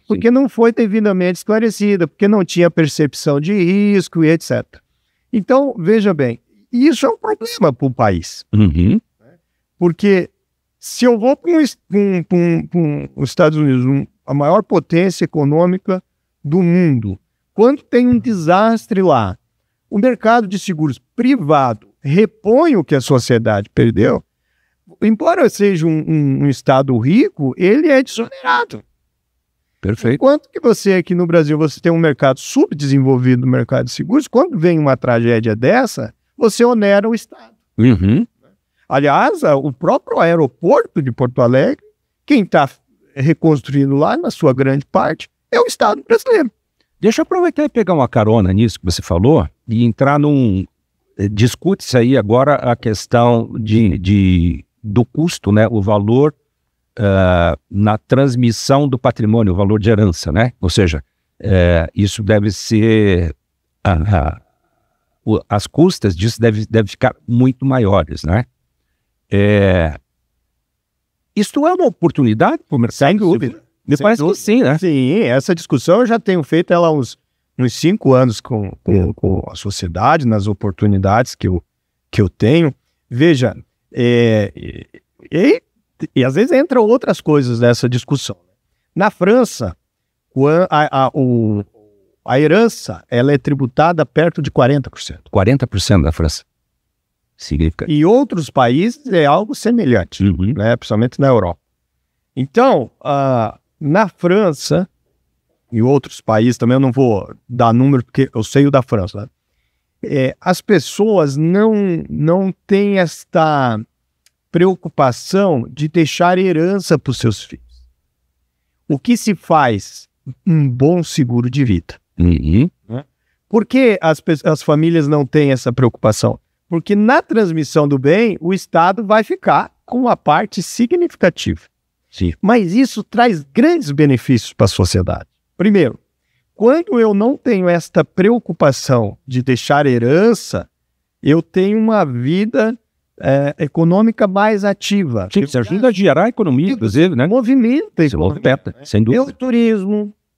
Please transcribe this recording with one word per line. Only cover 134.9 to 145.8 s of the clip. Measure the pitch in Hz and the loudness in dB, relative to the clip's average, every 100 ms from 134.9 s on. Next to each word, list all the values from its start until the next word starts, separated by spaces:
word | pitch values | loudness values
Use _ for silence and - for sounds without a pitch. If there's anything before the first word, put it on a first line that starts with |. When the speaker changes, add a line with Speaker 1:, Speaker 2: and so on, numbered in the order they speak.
| 104 90 - - _ _ - | 0 -2 -6 -12 _ _ -2
Speaker 1:
Primeiro, | 208 202 135 104 _ _ _ _ _ - | 2 2 2 -2 _ _ _ _ _ -2
quando | 226 302 349 247 | 2 2 0 0
eu | 220 | 2
não | 202 226 285 | 2 0 -2
tenho | - 202 180 | -2 -2 0
esta | 170 - - 151 | -2 -2 -4 -2
preocupação | - 190 240 - 170 151 131 - 123 104 - - | 0 0 0 -4 -2 0 0 0 0 -2 -8 -8
de | 127 | -4
deixar | 127 123 - 143 143 | -2 -2 0 0 2
herança, | 123 117 156 220 220 - 95 - _ _ _ _ _ | 2 2 2 2 0 -4 -10 -10 _ _ _ _ _
eu | - 156 | 0 0
tenho | 160 196 190 214 | 0 -2 0 0
uma | 220 214 160 | 0 0 -2
vida, | 120 127 175 214 233 220 240 _ _ _ - | -4 -2 -2 -2 -2 -2 -4 _ _ _ -8
é, | 104 135 143 - | -2 -2 -2 -4
econômica | 151 - 165 185 226 220 208 | -6 0 2 2 2 0 -2
mais | 190 214 214 | 0 0 0
ativa. | 202 196 - 202 170 113 95 | -2 -4 -4 -2 -2 -4 -4
Speaker 2:
Sim, | 196 | -2
Speaker 1:
Eu | 143 | -2
Speaker 2:
você | 127 | -2
ajuda | 113 185 | -4 0